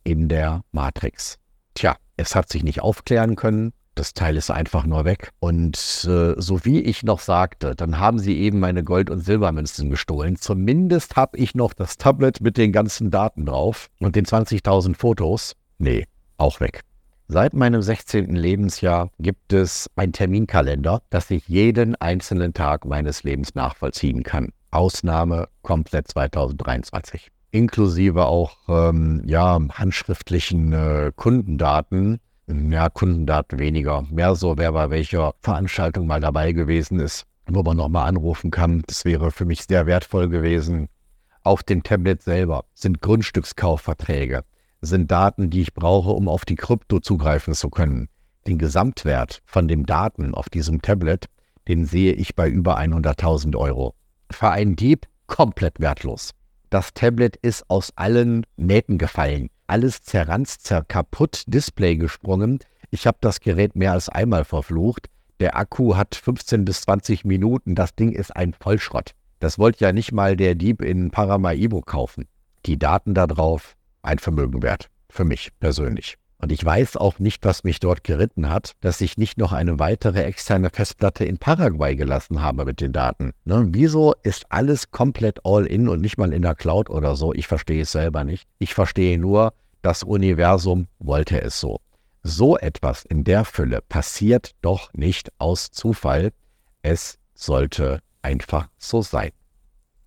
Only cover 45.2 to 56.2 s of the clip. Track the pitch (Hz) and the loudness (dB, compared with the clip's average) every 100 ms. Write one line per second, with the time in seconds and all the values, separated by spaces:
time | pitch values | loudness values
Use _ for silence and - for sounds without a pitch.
45.2 | 98 - 90 90 82 - 82 98 90 101 | 4 2 0 0 -2 0 2 2 2 0
46.2 | 95 85 - - - 117 - 95 - 90 | 0 -2 -2 -6 0 -2 0 -2 0 0
47.2 | 76 76 - 73 69 - 78 64 - _ | 2 0 -2 -4 -4 0 0 0 -6 _
48.2 | _ _ - 82 78 82 120 - 78 65 | _ _ -4 0 0 2 0 -2 -2 -2
49.2 | 60 - _ 95 82 80 69 78 107 - | -2 -10 _ 0 2 0 0 0 0 -4
50.2 | 71 - - 85 78 78 - 101 80 90 | -6 -6 -6 -4 -2 -2 0 0 2 -2
51.2 | - _ _ _ - 85 76 85 95 - | -4 _ _ _ -2 0 2 2 2 2
52.2 | - - 80 95 90 67 80 82 76 73 | -2 0 0 2 2 0 0 0 0 0
53.2 | 82 78 76 58 69 64 64 - _ _ | 0 0 0 -2 -2 -2 -6 -8 _ _
54.2 | _ - 107 90 104 82 120 156 - _ | _ -2 0 2 0 2 4 2 0 _
55.2 | - - 127 - 85 - 76 71 65 55 | -8 0 0 2 -2 0 -2 -2 -6 -8